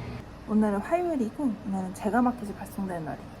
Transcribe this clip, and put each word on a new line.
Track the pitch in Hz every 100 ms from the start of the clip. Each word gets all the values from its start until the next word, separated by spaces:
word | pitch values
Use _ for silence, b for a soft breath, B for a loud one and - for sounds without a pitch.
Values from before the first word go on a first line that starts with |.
| - - - - -
오늘은 | 214 214 294
화요일이고 | 294 349 349 294 220 - 269 202 196
오늘은 | 190 185 190
제가 | 202 233
마켓이 | 247 240 202
발송되는 | - 196 - 190 170
날이에요. | 139 - - -